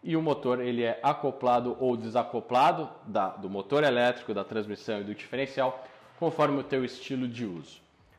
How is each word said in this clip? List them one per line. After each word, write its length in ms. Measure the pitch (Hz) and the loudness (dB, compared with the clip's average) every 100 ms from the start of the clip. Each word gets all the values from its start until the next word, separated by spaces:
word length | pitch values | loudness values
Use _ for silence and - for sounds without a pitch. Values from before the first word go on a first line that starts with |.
e 140 | 165 160 | 2 0
o 40 | |
motor 400 | 156 143 127 123 | 2 0 2 0
ele 220 | 123 120 | 0 0
é 160 | 117 113 | 0 2
acoplado 760 | 135 147 143 - 127 120 120 110 | 0 2 -2 0 4 4 2 0
ou 180 | 127 117 | 0 0
desacoplado 920 | 113 117 113 117 - 123 147 160 151 - - | 0 0 0 -4 0 4 6 4 -4 -10 -4
da, 220 | 104 92 | 0 0
do 200 | 92 95 | -2 -6
motor 360 | 98 95 143 | -6 0 2
elétrico, 500 | 151 120 120 120 - | 4 4 2 0 -4
da 80 | 101 | -4
transmissão 580 | 98 113 104 101 - 104 | -2 -4 -4 -8 -6 -4
e 40 | |
do 100 | 101 | -4
diferencial, 720 | 104 - 120 135 - 131 131 - - - - | -8 -6 -4 -4 0 -2 -2 -14 -20 -20 -4
conforme 400 | 165 151 147 139 | -2 2 2 2
o 60 | |
teu 200 | 127 135 | 0 0
estilo 440 | 123 - - 135 127 | 0 -6 -6 -4 -4
de 180 | 113 117 | -4 -6
uso, 340 | 85 73 - _ _ _ | -6 -12 -20 _ _ _